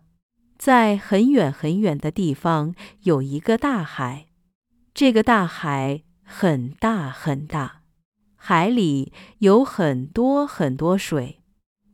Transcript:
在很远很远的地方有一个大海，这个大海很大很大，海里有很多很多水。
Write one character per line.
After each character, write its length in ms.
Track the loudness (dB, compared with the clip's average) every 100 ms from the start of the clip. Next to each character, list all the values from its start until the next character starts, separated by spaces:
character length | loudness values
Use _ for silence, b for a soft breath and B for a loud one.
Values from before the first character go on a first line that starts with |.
| _ _ _ _ _ _
在 380 | 2 4 4 0
很 340 | 0 2 4
远 220 | 2 0
很 260 | -2 -4 -2
远 200 | -2 -2
的 120 | -4
地 220 | -2 -2
方 400 | -2 -2 -2 -2 -8 B B
有 180 | 0 0
一 160 | 0 -4
个 180 | -2 0
大 280 | 0 -2
海， 420 | -6 -8 -8 -8 -18 _ _ _ _ _ _
这 200 | 0 2
个 100 | 4
大 240 | 4 2 0
海 560 | -4 -6 -4 -4 -6 -10 _
很 460 | -20 -2 0 0 -4
大 400 | -4 -2 -2 -6
很 360 | -6 -4 -4 -6
大， 360 | -8 -8 -12 _ _ _ _ _ _
海 320 | 0 2 2
里 440 | 2 0 0 -4 B B B
有 260 | 4 6
很 420 | 4 0 -2 -2 -4
多 400 | -2 0 0 -2
很 300 | -2 -4 0
多 200 | 0 0
水。 460 | -2 -4 -6 -14 _ _ _ _ _